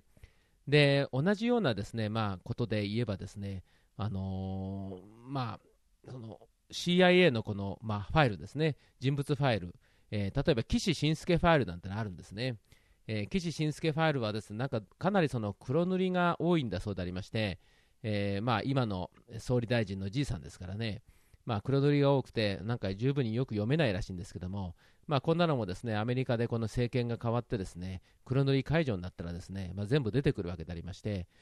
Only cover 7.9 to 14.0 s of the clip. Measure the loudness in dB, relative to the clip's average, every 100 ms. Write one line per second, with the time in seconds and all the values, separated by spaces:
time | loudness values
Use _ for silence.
7.9 | -4 2 4 4 2 -6 0 0 0 _
8.9 | _ -2 -2 -2 2 2 2 -2 -12 _
9.9 | _ _ -4 -2 0 2 0 0 0 0
10.9 | 2 0 0 2 4 6 4 2 -4 -6
11.9 | -6 -6 -8 -12 -6 -4 -4 _ -20 _
12.9 | _ -6 -4 -2 -2 -2 -2 -2 0 -2
13.9 | 2